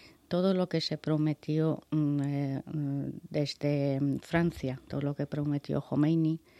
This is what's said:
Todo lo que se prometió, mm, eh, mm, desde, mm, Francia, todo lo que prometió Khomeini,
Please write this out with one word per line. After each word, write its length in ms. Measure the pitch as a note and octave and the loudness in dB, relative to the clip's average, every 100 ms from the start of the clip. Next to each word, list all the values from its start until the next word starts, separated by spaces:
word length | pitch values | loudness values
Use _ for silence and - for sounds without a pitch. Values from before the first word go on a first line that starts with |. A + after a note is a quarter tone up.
| - - _ | -20 -20 _
Todo 260 | F3 F#3+ | 0 2
lo 140 | F#3 F3+ | 2 0
que 120 | E3 | -2
se 160 | - D#3 | -2 -4
prometió, 840 | - D#3 D#3 D3 - D#3 D#3 - - | 0 2 2 0 -2 2 2 0 -2
mm, 300 | D3+ D3 C#3+ | 0 2 2
eh, 400 | C#3 C#3+ C#3 C3+ | 0 -2 -2 -4
mm, 400 | - D#3 C#3+ C#3 C3+ - - | -6 -4 -2 -4 -6 -8 -6
desde, 720 | D3+ C#3+ - C#3+ D3 C#3 C3+ | -2 -2 -2 0 2 2 2
mm, 180 | C#3+ C3+ | 0 -2
Francia, 600 | - E3+ E3+ - C3 B2+ - | 0 0 2 0 -6 -6 -6
todo 140 | C#3+ | -4
lo 160 | C#3+ C#3+ | -2 -2
que 100 | C#3+ | -4
prometió 540 | D3 D3 C#3+ - C#3+ | -2 -2 -2 -2 -4
Khomeini, 580 | - D3 D3+ E3 D#3+ D#3+ - | 0 2 4 4 2 -2 -8